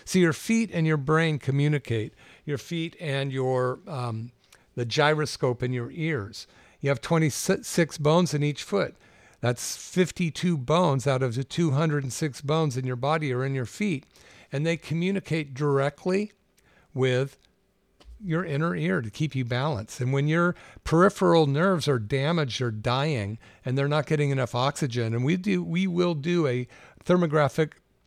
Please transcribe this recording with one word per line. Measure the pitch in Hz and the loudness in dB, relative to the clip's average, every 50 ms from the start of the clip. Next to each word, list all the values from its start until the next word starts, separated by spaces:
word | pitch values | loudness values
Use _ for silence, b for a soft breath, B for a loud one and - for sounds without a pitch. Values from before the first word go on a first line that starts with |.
| B | B
So | B - 185 | B 4 4
your | 175 165 | 4 4
feet | - - - - 226 226 226 185 | 2 0 0 0 2 2 0 0
and | 180 170 160 | 0 0 2
your | 160 156 | 2 2
brain | 147 135 143 156 160 165 160 151 139 | 0 0 2 2 2 2 2 0 -2
communicate, | - 135 135 139 143 151 151 139 - - 117 110 110 110 - B B B B B B | -2 0 0 2 2 2 2 0 -2 -2 -2 -2 -4 -6 -10 B B B B B B
your | 147 143 120 | -6 -6 -6
feet | - - 170 165 165 170 - - | -6 -6 -6 -4 -4 -6 -8 -8
and | 175 147 135 139 139 139 | -6 -4 -4 -2 -2 -2
your, | 131 131 131 131 131 127 127 123 127 - - 202 | -2 -2 0 0 0 0 0 0 -2 -6 -8 -10
um, | 156 127 123 120 113 113 117 123 - _ b b b b b b b | -8 -6 -6 -4 -6 -6 -8 -10 -14 _ b b b b b b b
the | 123 120 | -6 -4
gyroscope | 113 117 151 147 151 156 151 147 - - - 147 127 120 - 127 | -2 2 2 4 4 4 2 -2 -4 -4 -2 -2 -2 0 0 -2
in | 123 | -4
your | 127 123 120 - | -4 -4 -6 -8
ears. | - - 156 165 151 117 98 107 - - - - b b b b b b | -8 -6 -4 -4 -4 -4 -6 -8 -12 -16 -18 -18 b b b b b b
You | 147 139 | -2 -2
have | 139 120 | -2 -2
twenty-six | - - 170 160 160 143 - - - - 196 - - - - 180 165 - - - | 0 0 2 2 2 2 0 0 0 0 0 0 -2 -2 0 0 0 0 0 -2
bones | 143 151 160 180 180 - 151 | 2 4 4 4 4 2 0
in | 143 147 | 0 0
each | 147 139 - | -2 -2 -4
foot. | - - 202 196 156 - - - b b b b b b b b | -6 -4 -2 -2 -2 -4 -6 -14 b b b b b b b b
That's | b 120 123 - - - - | b -2 -2 -2 -4 -8 -8
fifty-two | - - - - 180 180 - - - 175 160 - - 170 180 170 | -10 -10 -4 0 0 0 0 0 -2 -2 -2 -2 -2 0 0 0
bones | 143 123 131 156 175 185 160 135 135 - 139 | 0 0 2 2 4 4 4 2 2 2 2
out | 135 127 135 | 0 2 0
of | 123 110 | 0 -2
the | 131 | -4
two | 135 - - 165 170 156 | -6 -4 -2 0 2 2
hundred | 127 143 165 156 147 143 135 | 2 2 2 2 0 -2 -4
and | 127 | -4
six | - - 160 147 - - | -6 -4 -4 -4 -6 -6
bones | 143 135 156 160 160 147 120 | -4 -2 0 2 2 0 0
in | 131 127 | -2 -4
your | 127 127 | -4 -4
body | 120 131 143 160 160 151 135 | -2 0 0 0 0 0 -2
are | 123 127 131 | -2 -2 -2
in | 135 135 | -2 -2
your | 131 123 | -4 -4
feet. | - - - 208 208 156 131 - _ B B B B B B B B | -6 -4 -4 -2 -2 -2 -4 -6 _ B B B B B B B B
And | - 139 156 | -6 -2 -2
they | 165 170 | -2 -2
communicate | - - - 151 165 175 190 202 190 - - 160 160 151 139 131 | -2 -4 -4 -4 -2 0 0 -2 -2 -4 -4 -4 -4 -4 -6 -6
directly | 127 151 147 139 135 139 143 - - - 185 185 202 208 - _ _ _ _ _ _ b b b b b b b | -2 0 2 2 2 2 0 -2 -4 -2 -2 0 0 -2 -4 _ _ _ _ _ _ b b b b b b b
with | 131 131 131 127 127 139 139 - _ _ _ _ _ _ _ _ _ _ _ _ _ - - - - 214 | 0 0 2 2 0 -2 -2 -6 _ _ _ _ _ _ _ _ _ _ _ _ _ -20 -20 -18 -10 -6
your | 180 156 170 185 | -4 -2 -2 -2
inner | 165 139 143 160 170 180 | -2 -2 -2 0 -2 -2
ear | 165 151 180 190 165 | -2 -2 0 0 -2
to | 117 107 | -2 -4
keep | - - 156 143 - | -4 -4 -4 -2 -2
you | 131 127 | -4 -4
balanced. | 117 123 123 139 156 139 98 110 - - - | -2 -2 -2 0 -2 -2 -4 -6 -8 -8 -4
And | 123 127 | -2 0
when | 139 139 143 151 | 0 2 2 2
your | 160 170 175 175 165 B B B B B B | 2 2 2 2 0 B B B B B B
peripheral | - 156 165 185 202 - - 190 175 170 165 156 | 2 4 6 6 6 6 4 4 6 6 6 6
nerves | 139 135 151 175 196 185 156 - 147 | 4 2 2 2 2 2 2 2 0
are | 135 120 | 0 0
damaged | 104 104 139 135 139 151 175 165 147 123 101 - | 0 -2 -2 0 0 0 0 0 0 -2 -2 -4
or | 127 120 | -4 -4
dying | 110 107 107 120 123 131 143 160 147 113 101 98 110 - b b b b b | -4 -2 -2 0 0 0 0 0 -2 -2 -2 -4 -6 -10 b b b b b
and | 127 127 | -4 -2
they're | 139 139 143 | 0 0 0
not | 147 156 143 | 0 0 0
getting | - 156 147 147 139 | 0 0 2 2 2
enough | 139 135 127 - - | 0 0 0 0 0
oxygen, | 123 127 143 - - 156 131 117 123 117 113 113 | 0 0 0 0 0 -2 -2 -2 -2 -2 0 0
and | 120 127 | 0 0
we | 147 180 | 0 0
do, | 185 185 208 185 180 | 0 0 0 0 0
we | 170 170 165 180 190 | -2 -2 -2 0 0
will | 190 170 175 175 175 170 | 0 0 0 0 0 0
do | 143 135 175 175 175 156 | -2 -2 0 0 2 2
a | 131 123 123 123 - B B B B B B - | 0 0 -2 -4 -6 B B B B B B 0
thermographic, | - 180 180 175 151 151 156 147 131 - - 156 151 - _ _ _ _ _ _ | 2 4 4 4 4 4 4 2 2 2 0 -2 -2 -4 _ _ _ _ _ _